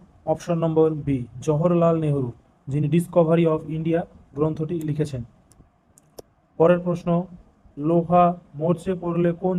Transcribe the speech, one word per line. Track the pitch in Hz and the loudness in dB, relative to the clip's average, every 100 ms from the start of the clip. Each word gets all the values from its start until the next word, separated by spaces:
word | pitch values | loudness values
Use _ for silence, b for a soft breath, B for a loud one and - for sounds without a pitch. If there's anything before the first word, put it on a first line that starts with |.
| - _ 160 | -10 _ -4
অপশন | 156 175 165 | -4 -2 -2
নম্বর | 165 160 160 151 139 | 2 4 2 2 -2
বি, | 135 120 127 156 | -4 -4 -6 -2
জওহরলাল | 151 175 175 170 165 | 0 2 4 2 2
নেহরু, | 156 143 120 - _ _ - | 0 -2 -4 -8 _ _ -6
যিনি | 143 151 170 | -4 0 0
Discovery | 170 180 160 165 165 | 2 2 4 4 2
of | 156 156 160 | 0 -4 -6
India | 165 165 156 - _ 135 | -2 -2 -4 -12 _ -4
গ্রন্থটি | 156 156 160 175 156 | -2 -2 -6 -6 -4
লিখেছেন। | 147 147 127 113 _ _ _ _ _ _ _ _ - - _ _ - | -4 -4 -6 -12 _ _ _ _ _ _ _ _ -20 -20 _ _ 2
পরের | 160 175 175 | 4 4 0
প্রশ্ন, | 170 175 170 185 - - _ _ - | -4 -2 -2 -2 -12 -20 _ _ -6
লোহা | 151 170 165 175 175 175 - 143 | 0 0 2 4 4 2 -10 -4
মরচে | 165 170 196 180 | -2 -2 -4 -6
পড়লে | 170 170 170 | -4 0 0
কোন | 170 185 | 0 -2